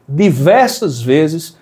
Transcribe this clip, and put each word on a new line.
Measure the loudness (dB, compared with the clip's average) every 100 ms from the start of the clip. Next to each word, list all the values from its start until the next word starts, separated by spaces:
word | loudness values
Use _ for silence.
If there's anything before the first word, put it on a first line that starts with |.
| -8
diversas | 0 0 2 2 2 2 -2 -6 -4
vezes | 0 0 0 -4 -10 -18